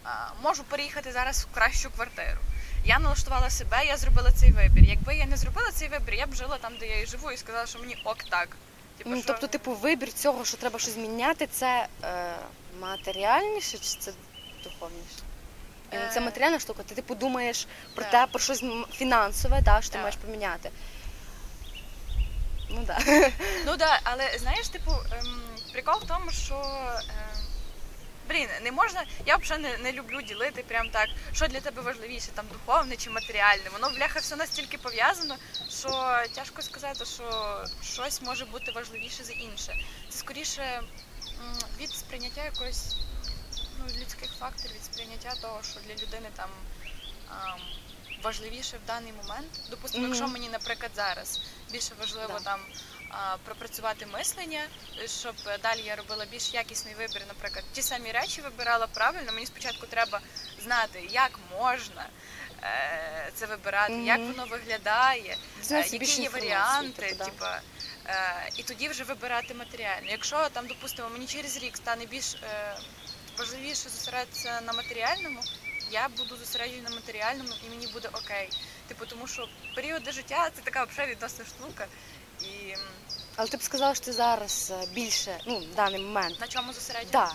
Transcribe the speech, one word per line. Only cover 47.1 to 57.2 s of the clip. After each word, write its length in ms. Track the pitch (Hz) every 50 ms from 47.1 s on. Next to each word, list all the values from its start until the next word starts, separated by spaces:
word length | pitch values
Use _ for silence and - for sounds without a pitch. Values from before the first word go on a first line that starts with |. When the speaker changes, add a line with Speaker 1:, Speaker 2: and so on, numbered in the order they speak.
| - - - -
Speaker 1:
ам, 300 | - 190 190 190 185 180 - - - - - - - - - - - - -
важливіше 540 | 220 220 - - 226 226 247 254 - - 233
в 100 | 208 -
даний 240 | 226 233 233 226 220 214 202
момент. 360 | 196 208 247 294 320 - - - -
Допустимо, 320 | 240 - - 262 - 240 247
Speaker 2:
Мгм. 100 | 254 254
Speaker 1:
якщо 140 | 240 262 269 254
мені, 160 | 247 240 233
наприклад, 420 | 226 220 - - 233 226 240 226 -
зараз 440 | 208 202 196 180 - 185 - - - - - - - - -
більше 200 | - 240 233 - 226 202
важливо 340 | 220 214 208 220 220 220 196
Speaker 2:
Да. 60 | 208
Speaker 1:
там, 200 | 202 202 196 196 196 185 - - - - - - - -
а, 280 | - 202 196 190 185 185 -
пропрацювати 600 | - 214 - 254 226 - - 214 220 214 214 220
мислення, 560 | 208 196 220 359 - - - 359 330 311 302 302 302 - - - - - 214 214 233 - -
щоб 160 | - 240 220 - - 208 202 202 -
далі 180 | 226 226 226
я 140 | 220 214 214
робила 300 | 208 208 - 214 214 214
більш 280 | 208 220 240 - - -
якісний 400 | 240 233 233 226 214 - 220 214
вибір, 260 | 214 226 220 - 202